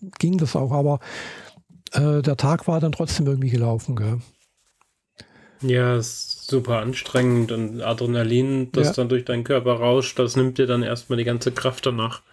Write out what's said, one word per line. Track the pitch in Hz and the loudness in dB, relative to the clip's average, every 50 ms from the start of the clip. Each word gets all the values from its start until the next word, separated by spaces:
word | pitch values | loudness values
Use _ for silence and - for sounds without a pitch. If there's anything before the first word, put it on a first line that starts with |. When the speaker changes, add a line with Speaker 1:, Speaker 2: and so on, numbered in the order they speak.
| - 190 - - | -10 -16 -6 -2
Speaker 1:
ging | - 170 185 185 | 0 2 2 2
das | 160 123 - | 2 0 0
auch. | 147 135 131 | 0 0 0
Aber, | 143 143 143 147 147 135 - - - - - - - - - - - - _ _ - - - - | 0 2 2 2 0 0 -4 -8 -14 -14 -14 -14 -16 -18 -20 -20 -20 -20 _ _ -20 -20 -14 -6
äh, | - - 147 151 147 147 | 0 2 2 4 4 2
der | 135 151 139 - | 2 0 0 2
Tag | - 139 160 170 - | 2 2 0 0 0
war | - 165 160 | 0 0 2
dann | 151 160 | 2 0
trotzdem | 143 - 165 - - - 147 | 0 0 -2 -2 0 0 0
irgendwie | 139 139 131 135 131 | 2 2 0 0 0
gelaufen, | 117 120 117 117 113 113 - - 127 | 2 2 2 2 0 -2 -2 -4 -4
gell. | 110 104 107 113 120 120 - _ _ _ _ _ _ _ _ _ _ _ _ _ _ _ _ _ - - _ _ - - - _ - | -2 -2 -2 -2 -4 -6 -10 _ _ _ _ _ _ _ _ _ _ _ _ _ _ _ _ _ -20 -20 _ _ -20 -20 -20 _ -4
Speaker 2:
Ja, | 135 127 123 123 123 123 123 120 | 0 2 2 2 4 2 2 0
ist | 113 - - - - - - - - | -2 -4 -8 -10 -10 -10 -12 -12 -6
super | - 139 131 113 120 117 113 | -2 -2 0 0 0 -2 -2
anstrengend | 107 123 131 - - - - 127 127 123 120 120 117 113 | -2 -4 -6 -6 -6 -2 0 2 4 4 4 2 2 0
und | 117 113 113 110 113 117 | -2 -4 -4 -4 -6 -4
Adrenalin, | - 113 117 113 123 120 120 120 117 113 120 123 131 135 135 135 127 127 | -4 -2 -2 -2 0 0 0 0 2 2 2 2 2 2 0 -2 -2 0
das | - 131 147 147 | 0 2 2 2
Speaker 1:
Ja. | - | 2
Speaker 2:
dann | - 127 117 | 0 0 0
durch | 127 123 123 | 0 0 0
deinen | - 123 120 120 | -2 -4 -2 0
Körper | - 139 127 120 123 120 | 0 0 0 2 2 0
rauscht, | 113 120 123 123 135 127 - - - | 2 2 4 4 2 2 0 0 0
das | 127 113 - | 0 2 2
nimmt | 131 131 131 127 | 2 2 2 2
dir | - 135 | 0 2
dann | 120 123 120 | 2 2 0
erstmal | 120 107 117 117 - - 127 117 | 0 -2 -4 -6 -4 -4 -2 0
die | 117 | 0
ganze | 120 120 117 - 123 | 0 0 0 -2 -2
Kraft | 117 - - 131 127 - - | -2 -2 -2 -2 -2 -2 -2
danach. | 135 120 113 110 113 117 - _ _ | -2 -2 -2 -2 -4 -6 -10 _ _